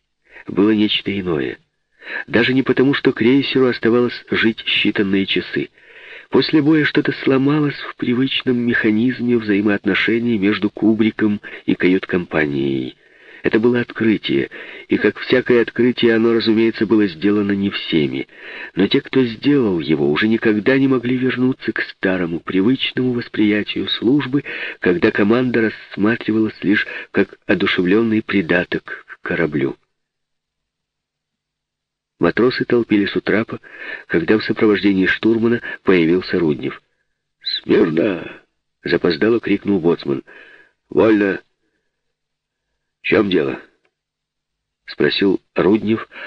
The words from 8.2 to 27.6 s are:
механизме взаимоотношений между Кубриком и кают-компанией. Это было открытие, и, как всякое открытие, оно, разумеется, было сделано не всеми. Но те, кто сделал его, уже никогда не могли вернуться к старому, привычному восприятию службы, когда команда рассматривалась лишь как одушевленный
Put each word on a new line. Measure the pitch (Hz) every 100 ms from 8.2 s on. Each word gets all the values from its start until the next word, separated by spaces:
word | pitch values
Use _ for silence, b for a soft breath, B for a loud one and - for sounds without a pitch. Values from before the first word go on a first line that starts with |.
| 135 - - 123
механизме | 120 117 113 107 127 123 120 120
взаимоотношений | 107 101 104 101 104 92 - 117 120 110
между | 95 104 101
Кубриком | - 107 110 110 - 107 104 B B B
и |
кают-компанией. | - 90 92 - 92 85 80 76 69 67 67 64 - B B B B
Это | - 113
было | 120 123
открытие, | 120 - 110 98 - 67 65 B B B B
и, | 98
как | 107 -
всякое | - 127 120 120
открытие, | 110 - 120 120 117
оно, | 113 113
разумеется, | 117 107 110 113 - 104
было | 110 101
сделано | 80 98 104 101
не | 101 98
всеми. | - - 80 69 65 - B B B B
Но | - -
те, | 139
кто | - 135
сделал | 123 110 131 143 110 87
его, | 76 76 71
уже | 76 107
никогда | 113 113 107 98 135
не | 135
могли | 131 120 127
вернуться | 127 123 127 131 -
к | -
старому, | - - 98 92 87 85
привычному | - 92 101 131 - - 127
восприятию | 120 - - 107 104 98 - 95
службы, | - 104 143 127 139 - B B B
когда | - 87 110
команда | - 101 120 127 120 110
рассматривалась | - - - 101 117 - 110 110 -
лишь | 87 107 - B B
как | - 98 - -
одушевленный | 92